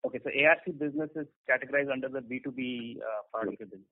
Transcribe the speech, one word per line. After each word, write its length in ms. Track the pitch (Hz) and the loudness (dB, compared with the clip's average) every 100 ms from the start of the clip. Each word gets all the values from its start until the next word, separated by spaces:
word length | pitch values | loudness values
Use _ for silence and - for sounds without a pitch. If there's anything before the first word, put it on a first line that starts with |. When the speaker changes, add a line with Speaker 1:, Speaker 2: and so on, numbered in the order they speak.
| 127 | -4
Speaker 1:
Okay, 140 | 123 | -4
so 80 | 139 135 | -2 6
A 80 | 151 | 6
R 100 | 165 190 | 6 2
C 60 | |
business 380 | 147 147 147 151 156 | -2 -2 0 -2 -4
is 120 | 143 _ - | -8 _ 0
categorized 400 | 127 131 139 139 | 0 2 0 2
under 200 | 131 131 | -2 -2
the 100 | 131 | -6
B 220 | 117 127 | -6 -6
two 80 | 143 | -4
B, 500 | 127 127 120 117 - | -4 -4 -4 -6 -8
uh, 200 | 113 107 - | -6 -6 -6
part 140 | 110 107 | -4 -2
Speaker 2:
Yes. 80 | |
Speaker 1:
of 60 | - | -4
the 60 | 104 | -12
business. 220 | 95 95 | -16 -20